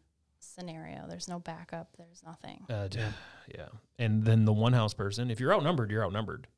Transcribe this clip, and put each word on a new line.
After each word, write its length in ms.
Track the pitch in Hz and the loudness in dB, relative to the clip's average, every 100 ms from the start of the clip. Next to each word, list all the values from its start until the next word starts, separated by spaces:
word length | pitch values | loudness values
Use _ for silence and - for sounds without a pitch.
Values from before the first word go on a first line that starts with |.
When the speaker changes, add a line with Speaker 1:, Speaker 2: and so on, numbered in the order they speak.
| _ _ _ _ | _ _ _ _
Speaker 1:
scenario. 680 | - - 180 160 160 - - | -20 -14 -14 -12 -14 -14 -12
There's 180 | 175 170 | -12 -8
no 120 | 175 | -8
backup. 560 | 170 165 175 170 - - | -10 -12 -12 -14 -14 -18
There's 260 | 170 180 | -20 -20
nothing. 420 | 165 165 - - - | -20 -18 -16 -18 -8
Speaker 2:
Uh, 200 | 110 98 | -6 -4
d-, 100 | 98 | -4
Speaker 3:
Yeah. 140 | 107 107 - - - | -4 -6 -14 -20 -18
Speaker 2:
yeah. 140 | - - 107 _ - | -16 -16 -18 _ -2
And 240 | 113 107 | 2 4
then 220 | 110 113 | 6 8
the 80 | 107 | 8
one 220 | 107 117 | 6 6
house 180 | 127 110 | 4 2
person, 360 | - 101 101 123 | 0 -4 -4 -4
if 100 | 110 | -2
you're 120 | 131 | 2
outnumbered, 360 | 202 147 160 107 | 2 2 2 0
you're 140 | 107 | 0
outnumbered. 420 | 98 101 107 80 - | 0 -2 -4 -8 -14